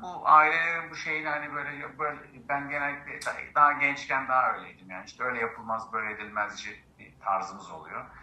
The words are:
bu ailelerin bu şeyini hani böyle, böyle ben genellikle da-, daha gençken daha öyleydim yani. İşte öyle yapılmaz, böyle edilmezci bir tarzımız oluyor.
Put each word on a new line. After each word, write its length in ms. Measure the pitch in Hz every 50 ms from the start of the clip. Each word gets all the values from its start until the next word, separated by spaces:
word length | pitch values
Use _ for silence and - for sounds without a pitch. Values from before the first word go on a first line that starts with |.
| -
bu 260 | - - - - -
ailelerin 600 | 156 156 156 156 160 165 165 170 165 165 165 160
bu 40 | 156
şeyini 340 | 151 - 160 156 156 156 156
hani 260 | 147 147 147 147 143
böyle, 440 | 147 143 143 143 143 143 - - -
böyle 200 | 151 151 147 139 - - - 127 120 -
ben 220 | 143 143 139 139
genellikle 560 | 147 147 143 143 143 139 - 143 123 - -
da-, 280 | 127 - - - - -
daha 180 | 151 147 143 139
gençken 560 | 135 143 139 139 139 - - 143 135 135 131
daha 240 | 127 131 123 117 113
öyleydim 380 | - 92 90 90 - 90 95
yani. 140 | 92 92 98
İşte 180 | - - - 127
öyle 160 | 127 127 120
yapılmaz, 520 | 113 117 - 117 110 110 113 113 107 - 113
böyle 200 | 110 110 107 107
edilmezci 720 | 107 107 104 104 107 104 101 101 - - 104 104 - - - _ -
bir 220 | 110 - - -
tarzımız 500 | - 107 98 90 82 85 90 - - -
oluyor. 340 | 85 80 80 80 95 120 131 - - -